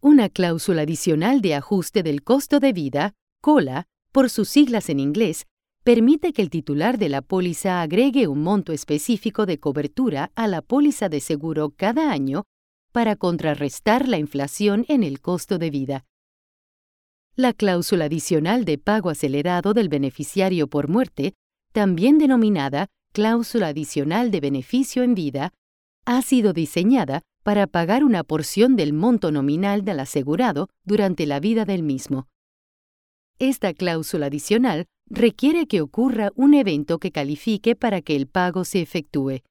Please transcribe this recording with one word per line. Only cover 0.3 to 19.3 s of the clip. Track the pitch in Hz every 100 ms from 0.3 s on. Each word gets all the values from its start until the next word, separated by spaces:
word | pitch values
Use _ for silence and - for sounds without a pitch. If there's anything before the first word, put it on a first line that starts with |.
| - 180 165 - 170
adicional | 151 165 - 156 185 269
de | 196 143
ajuste | - 196 160 214
del | 160 143
costo | - 262 - 285
de | 269
vida, | 190 143 135 190 _ _ _
cola, | - 285 143 131 175 _ _
por | - 254
sus | - 196
siglas | - 277 226 -
en | 139
inglés, | 139 156 214 160 - _ _ _ -
permite | 240 226 302 359
que | 285
el | 180
titular | 165 143 143 185 247
de | 180
la | 139
póliza | 135 190 180 160 190 180
agregue | 160 185 269 262 196
un | 143
monto | 160 208 -
específico | 156 - 151 - 220 226 - 208
de | 156
cobertura | 151 139 143 - 254 143 160 -
a | 226
la | 170
póliza | - 262 294 - 196
de | 151
seguro | - 151 160 156 151 -
cada | 196 233 302
año | 160 135 147 - _ _ _ _
para | 240 220 208
contrarrestar | 180 170 156 147 143 - - 233 262
la | 190
inflación | 151 139 139 - 208 202 240
en | 285
el | 180 139
costo | - 180 - 185
de | 165
vida. | 143 135 135 _ _ _ _ _ _ _ _ _ _ _ _ _ -
La | 254
cláusula | - 202 175 170 180 151
adicional | 156 - 160 160 240
de | 185 147
pago | - 214 185
acelerado | 151 143